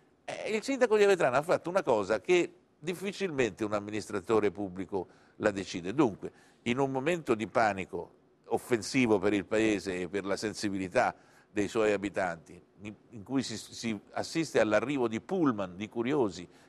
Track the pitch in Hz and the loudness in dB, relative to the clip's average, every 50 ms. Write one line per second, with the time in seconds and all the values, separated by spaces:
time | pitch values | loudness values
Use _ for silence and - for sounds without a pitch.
0 | _ _ _ _ _ - 139 82 87 143 214 214 - - 277 247 247 214 214 214 | _ _ _ _ _ -12 -10 -8 -4 -4 -4 -4 -2 -2 0 2 2 4 6 6
1 | 202 202 196 170 170 135 120 139 156 175 160 - - 170 180 196 165 151 117 104 | 6 6 6 6 4 4 4 2 2 2 0 0 0 0 0 0 4 4 4 4
2 | 98 90 110 107 - - 180 175 151 - - - _ _ _ _ 147 170 185 165 | 4 2 0 2 4 4 4 4 4 2 -4 -12 _ _ _ _ -8 -6 -6 -6
3 | 185 202 - - 196 180 147 131 123 107 85 - 110 104 107 104 101 104 107 107 | -6 -8 -6 -4 -4 -2 0 2 2 2 0 -2 -2 -2 -2 -2 -2 -4 -6 -6
4 | 95 - 104 101 - - 113 107 104 101 85 101 104 92 87 95 92 - 98 92 | -6 -4 -4 -4 0 2 4 4 4 4 2 -2 -6 -6 -6 -8 -8 -6 -6 -6
5 | 87 - - - - _ _ - 104 107 98 98 90 - - 92 85 92 113 147 | -6 -8 -14 -20 -20 _ _ -2 0 0 0 0 -4 -6 -6 -6 -6 -2 0 2
6 | 151 113 90 - - 85 - - - _ _ _ - 117 120 131 139 135 135 131 | 2 2 0 -4 -10 -14 -14 -16 -20 _ _ _ -4 -2 0 0 0 -2 -2 -2
7 | 131 160 180 170 143 - 120 104 110 92 - 123 113 104 98 95 87 - - 87 | -2 -2 -2 0 0 0 0 0 0 0 2 2 2 2 2 -2 -6 -8 -8 -10
8 | - - - _ _ _ _ _ _ - 113 - - - 123 110 95 - - 135 | -10 -12 -16 _ _ _ _ _ _ -4 -4 -4 -2 0 -2 -2 -2 -2 0 2
9 | 127 110 107 95 92 104 104 101 87 - 110 110 110 110 104 95 90 98 90 90 | 2 4 4 4 4 2 0 0 0 0 0 2 2 2 2 0 -2 -4 -4 -4
10 | 90 82 98 98 92 98 98 - 113 107 95 - - 101 95 95 95 90 98 123 | -4 -4 -4 -4 -4 -4 -4 -4 -4 -6 -6 -4 -4 -4 -4 -4 -4 -2 2 2
11 | 110 92 - - - _ _ - _ _ - 107 101 90 - 117 107 107 101 98 | 2 2 0 -4 -10 _ _ -20 _ _ -4 -4 -2 -2 0 2 2 2 2 0
12 | 98 101 85 104 95 87 85 82 73 - 82 87 - _ _ - 101 107 101 - | -2 -4 -4 -4 -4 -4 -4 -8 -14 -20 -20 -20 -20 _ _ -18 -16 -16 -16 -18
13 | _ _ 123 110 92 110 131 135 120 - 113 98 - - 113 - - 113 107 101 | _ _ -18 -16 -10 -6 -4 -4 -4 -4 -6 -10 -10 -12 -12 -8 -6 -6 -6 -6
14 | - - - 107 104 - - 165 160 - - 123 110 107 104 107 113 131 147 135 | -8 -10 -8 -8 -6 -4 -4 -4 -4 0 2 2 2 4 2 2 2 0 0 0
15 | 120 117 113 110 - - 196 190 160 139 113 101 98 90 87 90 107 104 - 120 | 0 -2 -2 -4 -6 -4 -2 0 2 0 0 -2 -4 -8 -8 -10 -10 -8 -4 -4
16 | 117 127 151 147 117 101 82 87 85 - - - - | -2 0 0 0 0 0 -2 -6 -14 -16 -18 -20 -20